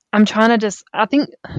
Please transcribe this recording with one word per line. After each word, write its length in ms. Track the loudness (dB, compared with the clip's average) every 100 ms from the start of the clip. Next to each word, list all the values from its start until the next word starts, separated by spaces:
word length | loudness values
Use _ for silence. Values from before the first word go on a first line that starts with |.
| _
I'm 140 | 0 2
trying 240 | 2 2
to 80 | 2
just, 260 | -2 -8 -10
I 120 | -4 -2
think, 240 | 0 -2 -6 -14